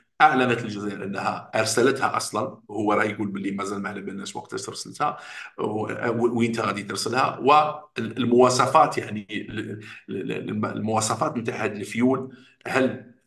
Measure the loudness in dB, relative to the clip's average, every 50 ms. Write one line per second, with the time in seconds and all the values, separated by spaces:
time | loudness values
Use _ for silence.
0 | _ _ _ 6 6 6 6 4 2 2 2 0 -2 -4 -6 -6 -6 -6 -6 -6
1 | -6 -6 -6 -4 -2 -2 -4 -4 -6 -2 0 0 0 2 4 4 4 4 4 4
2 | 0 0 0 -2 -2 -2 -2 -4 -4 -4 -6 -12 -14 -8 -4 -2 0 2 2 2
3 | 2 0 -2 -4 -4 -4 -4 -4 -4 -4 -4 -4 -6 -6 -6 -6 -6 -8 -8 -8
4 | -10 -10 -10 -10 -10 -10 -10 -12 -10 -8 -8 -8 -8 -8 -10 -10 -12 -10 -6 -4
5 | -2 -2 -2 -6 -10 -16 -16 -16 -16 -14 -8 -6 -4 -4 -2 -2 -4 -4 -4 -4
6 | -2 -2 0 2 2 2 2 2 0 0 0 0 -2 -2 -2 -4 -6 -6 -6 -4
7 | -4 0 0 2 2 0 0 2 4 6 6 6 6 4 -2 -8 -12 -12 -8 -8
8 | -8 -6 -4 -2 0 4 6 8 8 8 8 4 4 6 6 6 6 6 4 -2
9 | -6 -6 -6 -10 -8 -6 -6 -8 -6 -6 -6 -8 -6 -8 -10 -12 -14 -16 -18 -18
10 | -12 -10 -8 -6 -6 -6 -6 -6 -6 -4 -4 -2 -2 -4 -4 -4 -2 0 0 0
11 | 0 0 0 0 -2 -2 -2 -4 -4 -4 -4 -4 -4 -4 -4 -6 -8 -6 0 2
12 | 4 4 4 2 -2 -6 -12 -18 -20 -20 _ _ -6 -2 2 2 2 2 0 -4
13 | -12 -18 -20 _ _